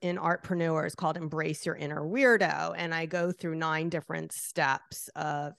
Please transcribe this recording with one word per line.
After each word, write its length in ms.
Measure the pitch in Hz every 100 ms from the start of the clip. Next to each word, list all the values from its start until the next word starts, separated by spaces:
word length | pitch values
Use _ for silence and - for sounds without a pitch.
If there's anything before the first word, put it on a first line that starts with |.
in 160 | 175 180
Artpreneur 680 | 170 170 - 180 165 156 160
is 80 | -
called 200 | 160 160
Embrace 500 | 160 156 156 151 165
Your 120 | 156
Inner 240 | 147 151
Weirdo. 720 | 156 240 262 220 160 147 165 170
And 180 | 170
I 120 | 165 165
go 260 | 175 175
through 240 | 180 170 160
nine 320 | 160 156 165
different 460 | 160 - 160 160
steps 720 | - - - 139 135 - - - -
of 380 | 151 147 147